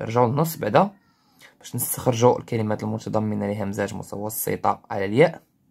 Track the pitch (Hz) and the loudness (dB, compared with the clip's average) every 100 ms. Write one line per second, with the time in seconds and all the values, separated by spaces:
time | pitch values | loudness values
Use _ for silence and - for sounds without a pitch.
0 | 110 117 120 143 165 - 107 127 202 - | 0 2 4 2 -2 -2 4 4 4 -2
1 | _ _ _ _ - _ - 123 - - | _ _ _ _ -20 _ -10 -8 -6 -2
2 | 131 117 123 - - 117 107 107 107 110 | -2 4 4 4 -2 -4 -2 -2 -4 -6
3 | - 107 107 104 101 104 98 101 101 98 | -4 -2 -2 -2 -4 -4 -6 -4 -4 -6
4 | 95 101 107 107 - 98 101 98 _ 107 | -10 -10 -8 -6 -4 -2 -2 -4 _ -6
5 | 98 110 170 - _ _ _ | 0 4 4 2 _ _ _